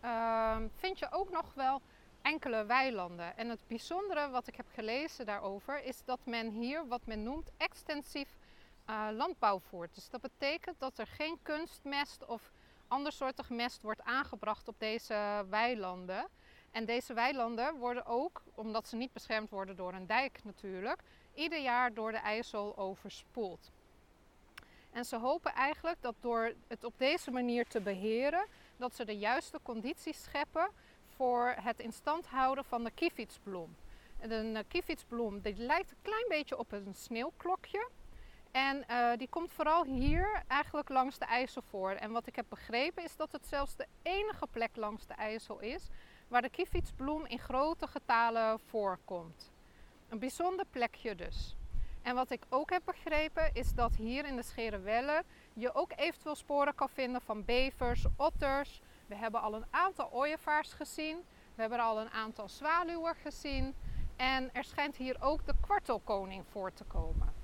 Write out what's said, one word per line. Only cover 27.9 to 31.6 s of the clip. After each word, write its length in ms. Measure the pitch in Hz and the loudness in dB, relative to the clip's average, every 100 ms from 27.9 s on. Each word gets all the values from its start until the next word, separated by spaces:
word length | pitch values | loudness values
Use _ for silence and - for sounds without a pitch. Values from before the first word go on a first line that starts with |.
| 190 208 220 269 330 427 - - - | 0 0 2 2 2 -2 -6 -20 -6
dat 180 | 247 | -6
ze 100 | - | -4
de 140 | 220 214 | -6 -2
juiste 400 | 208 254 - 311 | 2 2 0 -10
condities 600 | - 226 226 311 - 302 | -6 -4 -4 -4 -6 -8
scheppen 480 | - 294 285 311 359 - - - - - | -6 -4 -2 0 0 -2 -20 -20 -20 0
voor 380 | 254 247 240 247 | 2 4 4 2